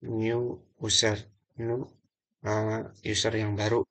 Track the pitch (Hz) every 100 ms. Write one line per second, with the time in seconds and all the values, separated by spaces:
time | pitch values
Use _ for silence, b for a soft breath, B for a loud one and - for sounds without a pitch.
0 | 120 113 110 120 123 - - _ 110 -
1 | 113 104 - _ _ - 117 127 143 -
2 | _ _ _ _ 107 107 110 110 - -
3 | 113 104 113 110 107 101 107 117 -